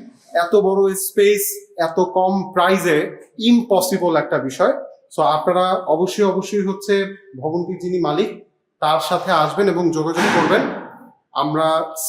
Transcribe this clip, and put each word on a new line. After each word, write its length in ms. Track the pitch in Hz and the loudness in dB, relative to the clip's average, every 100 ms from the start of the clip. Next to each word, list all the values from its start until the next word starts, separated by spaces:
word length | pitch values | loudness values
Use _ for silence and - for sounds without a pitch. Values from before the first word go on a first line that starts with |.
| - - _ | -14 -20 _
এত 220 | 170 170 208 | -2 2 2
বড় 400 | 190 190 196 190 | 4 2 2 0
স্পেস 460 | - - 202 208 - - - - | -4 2 4 2 -2 -8 -14 -6
এত 220 | 165 - | -2 0
কম 340 | 175 185 185 196 170 | 0 2 0 0 -2
প্রাইসে 440 | 180 180 190 170 151 185 - - - | 0 2 2 2 0 0 -8 -20 -2
ইম্পসিবল 800 | 226 240 - 185 - 190 175 156 | 4 4 4 2 2 0 2 0
একটা 220 | - 151 | 0 -2
বিষয়। 360 | 135 131 202 - - - _ - | -4 0 0 0 -6 -18 _ -2
So 60 | |
আপনারা 440 | 151 156 - 180 185 185 - 156 | 0 2 0 0 0 0 0 0
অবশ্যই, 280 | 185 196 | 0 0
অবশ্যই 380 | 202 185 190 208 | 0 0 -2 -2
হচ্ছে 320 | 190 196 - 202 190 196 - 131 | -2 -4 -2 0 0 -8 -18 -8
ভবনটির 380 | 151 170 175 185 | -6 -4 -6 -6
যিনি 160 | 180 180 | -4 -2
মালিক 300 | 156 151 220 - - _ _ _ | 0 0 -2 -6 -20 _ _ _
তার 200 | 151 160 - | 0 0 0
সাথে 220 | 175 180 | -4 0
আসবেন 380 | 165 254 180 202 | 2 2 2 0
এবং 220 | 170 175 | 2 0
যোগাযোগ 360 | 156 156 165 208 170 | 0 -2 0 0 2
করবেন। 260 | - 180 - - - - - _ _ | 2 0 0 -6 -14 -20 -20 _ _
আমরা 360 | - 147 151 160 160 160 - | -4 -2 0 0 0 -2 -8